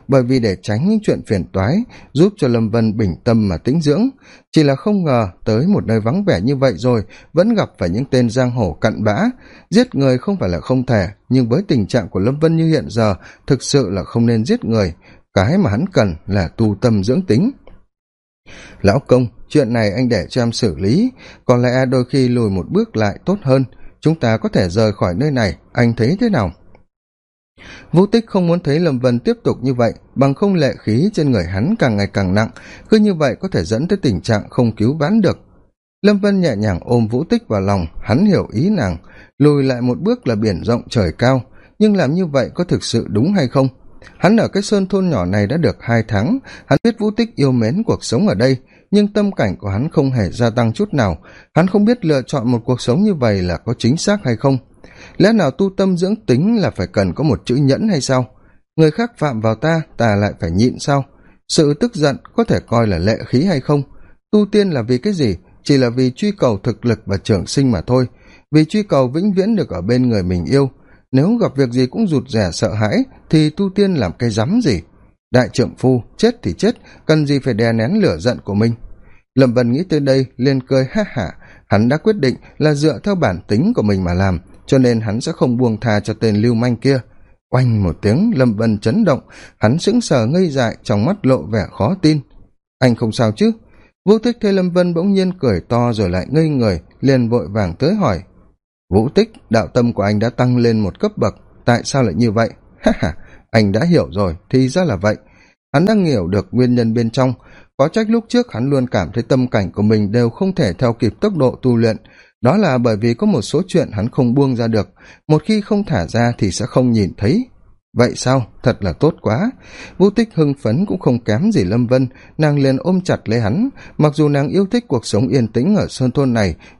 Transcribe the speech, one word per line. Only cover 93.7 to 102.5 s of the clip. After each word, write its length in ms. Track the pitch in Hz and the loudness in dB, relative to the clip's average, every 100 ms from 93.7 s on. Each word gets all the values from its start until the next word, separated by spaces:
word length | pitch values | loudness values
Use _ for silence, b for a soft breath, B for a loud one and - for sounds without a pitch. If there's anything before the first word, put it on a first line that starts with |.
| b b _ 180 | b b _ 0
Vô 140 | 220 | 2
Tích 180 | 240 233 | 0 -2
thấy 120 | 208 | 0
Lâm 180 | 196 180 | 0 0
Vân 220 | 175 180 | 0 0
bỗng 200 | 165 196 | 0 0
nhiên 180 | 196 185 180 | 0 0 -2
cười 220 | 127 90 | 0 0
to 320 | - 120 120 | 0 0 0
rồi 160 | 107 95 | 0 0
lại 160 | 90 - | -2 0
ngây 200 | 147 160 | 0 0
người, 320 | 139 110 85 - _ | 0 0 -2 -8 _
liền 280 | 127 131 117 | 2 2 2
vội 180 | 120 82 | -2 -2
vàng 260 | 107 92 85 | -2 -4 -2
tới 180 | 139 | -2
hỏi. 300 | 214 156 85 - _ _ _ _ _ _ | 0 0 -2 -8 _ _ _ _ _ _
"Vũ 160 | 95 120 | 0 2
Tích, 220 | - 226 - _ | 0 -2 -6 _
đạo 180 | 113 - | -2 0
tâm 260 | 131 120 | 0 0
của 100 | 107 | 0
anh 160 | 101 104 | 0 0
đã 100 | 113 | -2
tăng 280 | - 123 123 | 0 0 2
lên 220 | 117 110 | 2 2
một 200 | 98 - | -2 -2
cấp 120 | 208 208 | -6 -2
bậc, 180 | 110 - - - - | -4 -4 -20 -6 0
tại 160 | 120 | 0
sao 200 | - 135 | 0 -2
lại 100 | 117 | 0
như 180 | 82 120 | 0 0
vậy?" 180 | 104 117 | 0 -2